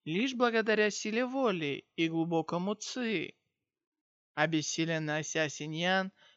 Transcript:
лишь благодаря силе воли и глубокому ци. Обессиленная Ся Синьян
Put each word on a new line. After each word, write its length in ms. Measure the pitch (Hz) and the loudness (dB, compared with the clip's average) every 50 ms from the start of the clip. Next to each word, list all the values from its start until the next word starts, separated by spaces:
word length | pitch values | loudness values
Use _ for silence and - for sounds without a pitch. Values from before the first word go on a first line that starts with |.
| - | -6
лишь 260 | 147 160 185 240 269 262 | -4 0 0 0 0 0
благодаря 580 | 233 247 240 226 226 220 226 214 208 214 208 | 2 2 2 2 2 2 4 4 4 4 2
силе 360 | 202 - - 214 214 226 254 | 2 -2 -4 -2 -2 -2 -2
воли 580 | 247 254 269 269 233 190 175 156 143 139 - - _ _ | -2 0 0 2 2 2 2 0 -2 -4 -4 -8 _ _
и 120 | - 165 165 | 0 0 2
глубокому 680 | 160 165 165 170 170 165 160 - 160 175 180 196 214 | 2 2 0 2 2 0 0 0 -2 -2 0 -2 -4
ци. 580 | - - - - 254 247 226 220 165 151 - - _ _ _ _ _ _ _ _ _ _ _ _ _ _ _ _ _ _ _ - | -4 -6 -8 -6 -4 -2 -2 -2 -2 -4 -6 -10 _ _ _ _ _ _ _ _ _ _ _ _ _ _ _ _ _ _ _ 0
Обессиленная 880 | 147 151 160 160 156 151 - - - 165 160 165 160 156 151 151 156 151 | 2 2 2 2 2 0 -2 -2 -2 0 0 0 -2 -2 -2 -2 -2 -4
Ся 280 | - - 160 160 147 | -2 -2 -2 -2 -2
Синьян 600 | - - 151 156 156 156 175 180 185 190 190 190 - _ - - _ | -2 -6 -8 -6 -4 -2 0 2 2 2 0 -2 -6 _ -20 -20 _